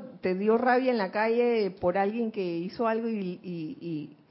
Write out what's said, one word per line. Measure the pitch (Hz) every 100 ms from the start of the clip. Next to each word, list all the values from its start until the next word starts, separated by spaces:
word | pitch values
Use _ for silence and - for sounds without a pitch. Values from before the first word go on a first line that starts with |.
| 208 -
te | 185 185
dio | 208 226
rabia | 247 247 262
en | 240
la | 190
calle | 208 226 233 240 233 196
por | 185 180 190
alguien | 202 226 226
que | 220 180 170
hizo | 180 - 226
algo | 226 233
y, | 220 185 180
y, | - 170 156 -
y | 170 156 151 - _